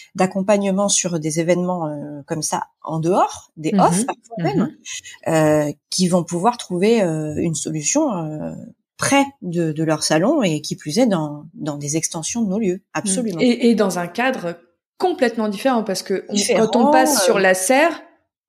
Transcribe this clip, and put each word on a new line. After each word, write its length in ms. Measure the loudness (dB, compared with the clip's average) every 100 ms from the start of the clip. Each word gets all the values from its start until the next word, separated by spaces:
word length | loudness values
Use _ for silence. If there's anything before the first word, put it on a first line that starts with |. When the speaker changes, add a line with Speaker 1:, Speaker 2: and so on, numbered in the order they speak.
| -8 -2
Speaker 1:
d'accompagnement 720 | -2 0 0 2 2 0 0
sur 300 | 0 -2 -4
des 200 | -4 -2
événements, 480 | 2 2 0 -2 -4
euh, 340 | -6 -10 -12 -8
comme 160 | -6
ça 220 | -4 -6 -6 _
en 180 | -8 -2
dehors, 520 | 0 2 0 -4 -18 -8
des 160 | -2
Speaker 2:
Mhm. 60 | 2
Speaker 1:
off 260 | 2 2 -2
parfois 300 | -6 -10 -4
Speaker 2:
Mhm. 40 |
Speaker 1:
même, 260 | -2 0 -2 -4 -12 -14 -14 -10 0
euh, 440 | 2 4 4 0 -4 -6
qui 160 | 0 2
vont 160 | 2
pouvoir 340 | 0 -2 0 -2
trouver, 460 | -4 0 2 4
euh, 320 | 2 0 -4 -2
une 160 | -2 -2
solution, 560 | -6 -4 -2 0 0
euh, 400 | -2 -6 -8 -10 -12 -16 -20 _ -6
près 280 | 0 2 0 -4
de, 280 | -6 -2 -2
de 120 | -2
leur 200 | -2 0
salon 380 | 0 2 4 2
et 200 | 2 -2
qui 140 | -4 -10
plus 220 | -4 0
est 100 | 2
dans, 360 | 2 -2 -8 -16
dans 240 | -10 -8 -6
des 180 | -4 -4
extensions 460 | -4 -6 -6 -4
de 80 | -2
nos 100 | 0
lieux. 220 | -2 -4 _
Absolument. 460 | -6 -2 -2 -2 0
Speaker 2:
Et, 300 | 2 4 4
et 60 | 4
dans 240 | 2 -2
un 80 | -6
cadre 500 | -2 -2 -2 -6 -10 _ _ _ -2
complètement 500 | -2 2 0 0 -4
différent 360 | -2 0 0
parce 180 | -2 -4
que 220 | -4 -4 -2
on, 40 |
Speaker 1:
Différent, 340 | -2 2 2 4
Speaker 2:
quand 200 | 4 6
on 40 |
passe 300 | 6 4 4
Speaker 1:
euh, 40 | 4
Speaker 2:
sur 140 | 4
la 140 | 4
serre, 480 | 4 2 4 2 0 -12 _ _ _